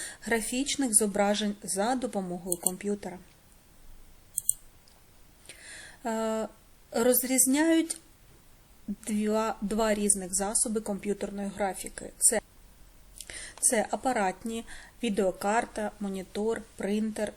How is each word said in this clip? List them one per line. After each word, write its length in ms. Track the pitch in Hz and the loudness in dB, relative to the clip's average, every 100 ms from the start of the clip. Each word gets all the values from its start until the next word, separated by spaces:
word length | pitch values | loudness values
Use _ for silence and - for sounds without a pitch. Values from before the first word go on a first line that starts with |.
| - - | -10 -10
графічних 760 | 214 226 220 254 294 - 262 | 0 0 2 0 0 0 2
зображень 600 | 208 214 202 202 208 208 202 | 4 4 4 2 2 0 -4
за 320 | 202 190 220 | -4 0 2
допомогою 600 | 254 240 202 180 175 185 175 | 0 -2 -2 -4 -6 -2 0
комп'ютера. 600 | - 180 202 208 185 180 - - - - - - - - - - - - - - - - - - - - - - - - - - - - 233 | 0 0 -2 -4 -4 -12 -16 -20 -20 -20 -20 -20 -20 -18 -20 -20 -8 -6 -6 -10 -16 -20 -20 -20 -20 -20 -20 -20 -20 -20 -18 -18 -18 -10 -4
Е, 420 | 226 220 220 214 - - - - | -2 0 -2 -4 -8 -20 -20 -6
розрізняють 1080 | 233 247 240 254 262 262 285 330 330 320 - - - - - - - - - - 202 - | 2 4 4 4 4 6 6 6 4 2 -4 -12 -20 -20 -20 -20 -20 -20 -16 -10 -8 -2
два, 500 | 208 214 220 220 - | 0 2 2 0 -2
два 340 | 202 214 220 | -2 2 2
різних 400 | 208 202 196 180 | 4 4 2 0
засоби 460 | 185 196 220 240 214 | -2 0 0 0 -2
комп'ютерної 680 | 214 196 202 196 202 202 196 180 | -2 -4 -2 -2 -4 -6 -6 -2
графіки. 540 | 196 185 - - - - | -4 -4 -10 -12 -14 2
Це, 220 | - 214 - - - - - - - - - - - - | 4 4 -2 -14 -20 -20 -20 -20 -20 -20 -16 -14 -16 -2
це 260 | - 226 - | 2 2 0
апаратні, 720 | 214 269 240 190 185 226 226 - - - - | -2 0 0 0 -2 -6 -8 -10 -16 -18 -4
відеокарта, 880 | 233 202 185 175 202 226 233 - 214 - | -2 2 2 2 2 2 0 -4 -6 -6
монітор, 640 | 202 190 180 202 220 226 - - | -6 -6 -6 -4 -2 -2 -8 -6
принтер, 560 | 196 214 220 214 208 | -2 0 -2 -2 -6